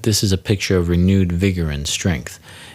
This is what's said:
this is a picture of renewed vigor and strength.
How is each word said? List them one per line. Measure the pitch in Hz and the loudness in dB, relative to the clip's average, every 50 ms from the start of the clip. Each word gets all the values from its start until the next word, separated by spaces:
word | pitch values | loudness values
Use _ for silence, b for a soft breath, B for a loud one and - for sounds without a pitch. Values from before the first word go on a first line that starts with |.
this | - 117 107 - - | -2 -2 0 0 0
is | 101 | 0
a | 95 90 | -2 -2
picture | - - 107 95 - - 98 92 | 0 -2 -2 -2 0 0 0 0
of | 87 85 | 2 2
renewed | 87 87 90 92 98 98 95 87 | 2 2 4 4 4 4 2 2
vigor | 87 87 95 101 92 90 85 78 | 0 0 0 0 0 0 -2 -4
and | 73 71 73 - | -4 -4 -4 -6
strength. | - - - 98 85 65 - - - - B B B B B B | -6 -4 -2 -2 -2 -2 -6 -12 -16 -18 B B B B B B